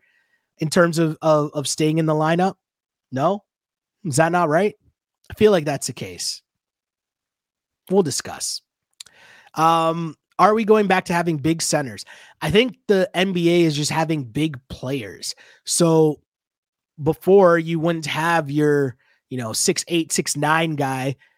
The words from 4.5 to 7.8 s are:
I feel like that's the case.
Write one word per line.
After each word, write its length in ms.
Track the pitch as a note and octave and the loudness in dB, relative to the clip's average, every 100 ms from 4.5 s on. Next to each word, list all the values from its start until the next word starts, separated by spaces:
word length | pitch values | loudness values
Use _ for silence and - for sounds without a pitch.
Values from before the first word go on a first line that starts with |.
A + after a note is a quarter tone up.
| D#3 G#3 - _ _ _ _ - | 0 0 -4 _ _ _ _ -14
I 40 | |
feel 180 | - G#3+ | 2 2
like 140 | F#3+ D3 | 4 0
that's 220 | C#3 - | -4 -6
the 40 | |
case. 480 | - G2 F2 - - _ _ _ _ _ _ _ _ _ _ _ _ _ _ | -10 -12 -10 -10 -10 _ _ _ _ _ _ _ _ _ _ _ _ _ _